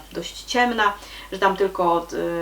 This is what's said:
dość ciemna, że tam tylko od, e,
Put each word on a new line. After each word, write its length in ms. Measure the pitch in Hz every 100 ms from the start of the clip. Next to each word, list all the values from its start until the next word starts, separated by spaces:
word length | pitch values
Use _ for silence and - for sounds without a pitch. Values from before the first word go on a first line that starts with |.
| -
dość 320 | 175 170 -
ciemna, 480 | - 247 247 226 208 202 - - -
że 60 | 190
tam 180 | 196 190
tylko 360 | 196 190 170
od, 200 | 170 170
e, 40 | - 170 170